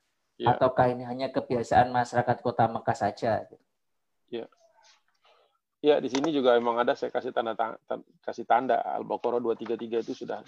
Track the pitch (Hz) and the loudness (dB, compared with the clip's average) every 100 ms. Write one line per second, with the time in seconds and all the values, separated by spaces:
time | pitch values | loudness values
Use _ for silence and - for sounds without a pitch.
0 | _ _ _ - 120 123 131 127 127 123 | _ _ _ -4 0 2 2 2 2 0
1 | 127 123 131 139 - 123 113 120 123 123 | -6 -6 -6 -4 -2 -2 2 4 4 2
2 | 120 120 120 117 127 120 113 113 - 117 | 0 0 0 0 -2 2 2 0 -4 -2
3 | 101 - 123 101 101 - _ _ _ _ | -2 -2 -2 -2 -4 -16 _ _ _ _
4 | _ _ _ 117 113 _ _ _ _ _ | _ _ _ -12 -12 _ _ _ _ _
5 | _ _ _ _ _ _ _ _ 147 147 | _ _ _ _ _ _ _ _ 4 4
6 | 135 127 156 143 127 120 120 117 123 135 | 4 -2 0 2 4 4 4 2 0 0
7 | 123 123 120 123 113 110 113 - - 117 | -4 -6 -4 -4 -4 -2 -4 -6 -10 -10
8 | - _ - 110 113 117 127 117 - 113 | -10 _ -12 -8 2 2 4 0 0 -4
9 | 113 107 123 120 117 113 110 113 117 117 | -4 -4 -2 0 0 -2 -4 -6 -4 -4
10 | 113 131 120 107 | -4 -8 -8 -10